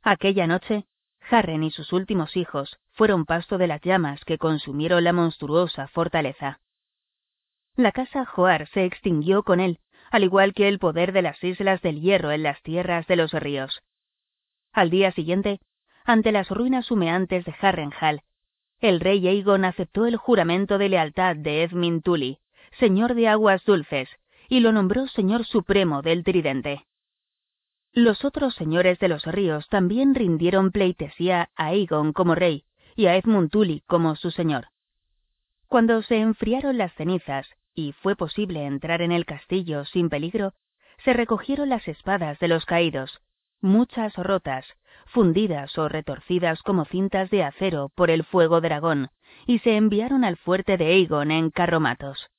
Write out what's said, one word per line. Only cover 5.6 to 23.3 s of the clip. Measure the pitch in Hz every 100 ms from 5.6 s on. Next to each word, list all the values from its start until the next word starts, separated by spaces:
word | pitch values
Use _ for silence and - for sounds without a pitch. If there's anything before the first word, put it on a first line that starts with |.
| 175 - 139
fortaleza. | - 165 170 143 - 139 - _ _ _ _ _ _ _ _ _ _ _ -
La | 226
casa | 254 254 277
Joar | 247 - 180 160 151
se | 202 180
extinguió | - 202 160 156 196
con | - 180
él, | 185 165 _ _ -
al | 226
igual | 190 196 196
que | 196 202
el | 202
poder | 175 160 180
de | 190
las | 170 -
Islas | 180 185 196 190
del | 175 147
Hierro | 175 196 156
en | 151
las | 156 139
tierras | - 165 180 170 160
de | 180
los | 160
ríos. | 160 147 139 135 - _ _ _ _ _ _ _ _ _
Al | - 175
día | 185 190
siguiente, | 175 156 185 202 202 _ _ _ _ -
ante | 226 220
las | 208 185
ruinas | 196 247 262 233
humeantes | 220 165 175 180 185
de | 175 -
Harrenhal, | 196 180 147 - 156 151 _ _ _ _ _ _
el | 220 175
rey | 170 202 180
Aegon | 202 196 196 185
aceptó | 180 175 196 233
el | 233
juramento | - 226 170 180 196 202
de | 202
lealtad | 185 156 190 185 156
de | 151 151
Edmund | 170 175 170 165
Tully, | 180 170 127 139 _ _ _ -
señor | 226 190 240 233
de |
Aguas | 226